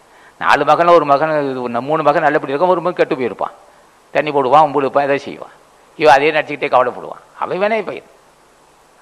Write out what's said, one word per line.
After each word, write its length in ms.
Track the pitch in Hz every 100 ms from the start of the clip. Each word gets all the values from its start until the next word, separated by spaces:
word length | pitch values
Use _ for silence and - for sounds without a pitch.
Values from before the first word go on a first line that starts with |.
| _ _ - -
நாலு 260 | 82 127
மகன், 220 | 143 147 170
ஒரு 180 | 170
மகன், 460 | 147 139 156 151 139
இது 180 | 127 123
ஒண்ணு, 120 | 120
மூணு 220 | 135 156
மகன் 200 | 147 156
நல்லபடி 260 | 151 151 143
இருக்கும், 220 | 139 180
ஒரு 100 | 180
மகன் 140 | 170
கெட்டு 200 | 170 160
போயிருப்பான். 360 | 147 120 92 - - _ _ _ _ _
தண்ணி 200 | 147 151
போடுவான், 180 | 143 127
வம்பு 340 | 147 151 139
இழுப்பான், 200 | 135 143
எதை 160 | 143 139
செய்வான். 320 | - 71 - - _ _ _ -
இவன் 180 | 151
அதே 160 | 139 151
நினைச்சுக்கிட்டே 380 | 156 139 143 139
கவலைப்படுவான். 540 | 127 123 95 78 - - -
அவன் 200 | 92 170
வினை 240 | 208 220
பயிர். 200 | 160 131 - _ _ _ _ _ _ _ _ _